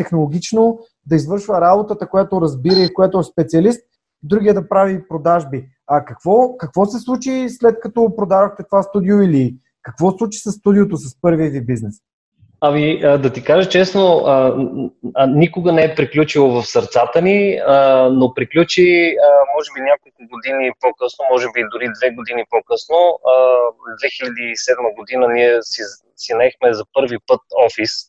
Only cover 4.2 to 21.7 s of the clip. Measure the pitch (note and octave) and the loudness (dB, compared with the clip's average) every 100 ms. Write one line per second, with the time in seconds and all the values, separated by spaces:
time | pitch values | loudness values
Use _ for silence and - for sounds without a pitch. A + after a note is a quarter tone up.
4.2 | D3 G#3 G#3 G3+ E3 G3 G3 F#3+ - D#3+ | -4 0 2 0 0 0 2 -2 -8 -4
5.2 | D3+ E3+ C#3+ C3 - _ - D3 C#3+ A#2+ | 0 0 -2 -8 -10 _ -2 -2 -2 -8
6.2 | E3 G#3+ B3+ B3+ D3+ - G3+ A#3+ - C4 | 0 2 2 -2 -6 -2 -2 -4 -6 -6
7.2 | C4 C4 B3+ B3 A#3 A3+ A3+ A#3 A3+ A3+ | -4 -4 -6 0 0 0 -4 0 0 -2
8.2 | G3+ F#3+ G3+ - F#3 G3 G3 G3+ F#3 G#3 | 0 2 2 -2 -4 -2 0 -2 0 2
9.2 | G3 C#3+ B2+ B2 _ _ - - F3 F#3+ | 4 2 0 -4 _ _ -20 -2 -2 0
10.2 | A#3 G#3+ G#3+ G#3 G3+ G3+ G3+ E3 C3 - | -6 -6 -10 -4 0 2 2 -2 -10 -4
11.2 | F3 D#3+ D#3+ C#3 A#2 B2 G#2+ G#2 _ _ | 0 0 0 -4 -4 -6 -6 -14 _ _
12.2 | _ _ _ _ D3 D3 D3+ D#3+ D3 C#3+ | _ _ _ _ 0 0 0 0 2 2
13.2 | C3 B2+ B2 D#3 F#3+ F3+ F#3 G3+ F#3+ E3 | 0 -2 2 2 2 2 2 2 2 4
14.2 | - C3+ C3 B2+ C3+ - C3 - B2 - | 4 2 2 0 -4 -6 -10 -10 -8 0
15.2 | C3+ D3 E3 F#3 F3 E3 D#3+ D#3 C#3 D3 | 2 4 2 0 0 2 2 0 -2 0
16.2 | D3+ D3 C3+ A#2+ A2+ B2 G#2 B2 A#2+ - | 0 2 2 2 -2 -2 0 0 0 0
17.2 | F3+ G3+ G3+ F#3+ - C#3 C3+ C3 C3 C3 | 2 2 0 -2 2 4 4 4 4 2
18.2 | B2+ B2+ B2+ D#3 E3+ - F3+ F3 E3+ - | 0 -2 -4 -2 0 2 4 4 2 2
19.2 | C#3+ C#3+ C#3 D3 D3 C3+ C3+ C#3+ _ _ | 4 4 4 -2 -6 -6 -2 -2 _ _
20.2 | A#2 A#2 B2+ C3+ B2+ A#2+ B2+ A2+ B2 - | -20 -14 -6 -4 -4 -2 -4 -2 -6 -4
21.2 | C#3 B2+ B2 A#2 A2 | -2 0 -2 -4 -6